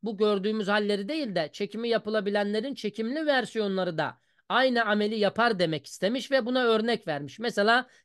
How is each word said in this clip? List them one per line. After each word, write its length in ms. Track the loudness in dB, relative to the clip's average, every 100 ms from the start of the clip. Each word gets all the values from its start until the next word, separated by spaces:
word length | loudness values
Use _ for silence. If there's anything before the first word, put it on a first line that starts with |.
| -6
bu 120 | 0
gördüğümüz 500 | 2 2 0 -2 0
halleri 420 | 0 0 -2 -2
değil 260 | -4 -2 -2
de 140 | -4
çekimi 360 | -4 -8 -4 -2
yapılabilenlerin 880 | -2 0 -2 0 0 0 -2 -4 -6
çekimli 500 | -6 -4 -4 -2 2
versiyonları 720 | 0 0 -2 -2 0 -2 -2
da 200 | -4 -4 _ _ -2
aynı 360 | 2 4 2 2
ameli 300 | 2 2 2
yapar 440 | 0 2 2 2
demek 260 | 0 0 -6
istemiş 460 | -4 -2 -2 0
ve 140 | 0 2
buna 180 | 2
örnek 440 | 4 2 2 -2 -2
vermiş. 320 | -6 -6 -6
Mesela 480 | -4 2 4 2 0 _